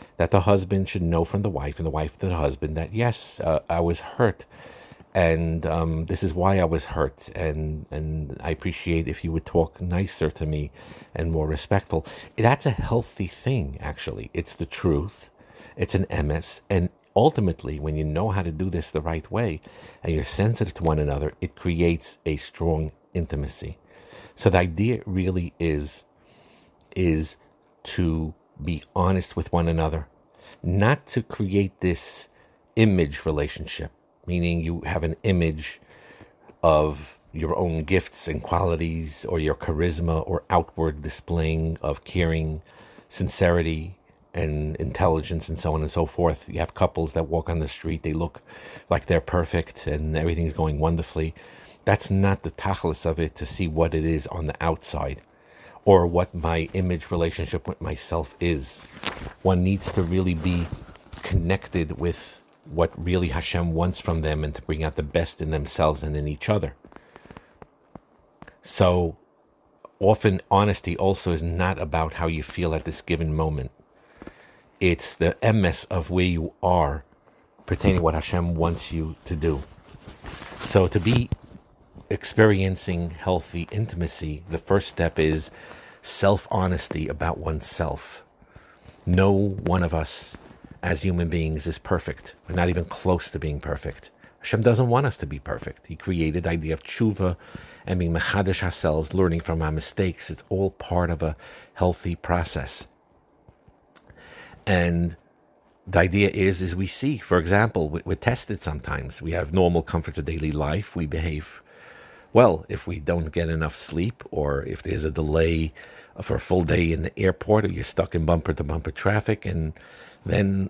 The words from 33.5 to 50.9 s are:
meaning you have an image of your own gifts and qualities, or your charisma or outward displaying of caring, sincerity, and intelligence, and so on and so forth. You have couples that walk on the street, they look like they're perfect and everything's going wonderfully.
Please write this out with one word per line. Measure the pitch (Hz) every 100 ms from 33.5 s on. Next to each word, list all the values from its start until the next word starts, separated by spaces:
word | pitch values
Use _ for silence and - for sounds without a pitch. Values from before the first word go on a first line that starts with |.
| - - - 73 _ _ _ -
meaning | 87 85 85
you | 82 82 -
have | -
an | 80 80
image | 110 90 82 78 - - _ - - - - _ - -
of | 82 76 78 71 76 - _
your | 80 78 -
own | 90 80
gifts | 76 92 - - 85
and | 78
qualities, | - 85 90 82 82 82 78 - -
or | 85
your | 76
charisma | - - 78 87 80 85 80 -
or | 85 -
outward | 87 82 - 80 73
displaying | 76 - - 85 80 80 80 80
of | 73 73
caring, | - 90 82 80 78 80 - - - - -
sincerity, | - 92 - 90 87 82 80 85 - _ _ _
and | 85 78 76 76 -
intelligence, | 69 - 92 80 - 82 -
and | 82
so | 82
on | 78
and | 78
so | - 78
forth. | - 85 73 -
You | 80
have | 82
couples | - 92 - 80
that | 82 73
walk | 82 80
on | 82
the | 71
street, | - 82 80
they | 80
look | 78 82 - - - - - -
like | 87
they're | - 85
perfect | - 87 80 85 - - -
and | 76 78 78
everything's | 82 82 80
going | 76 80 73
wonderfully. | 80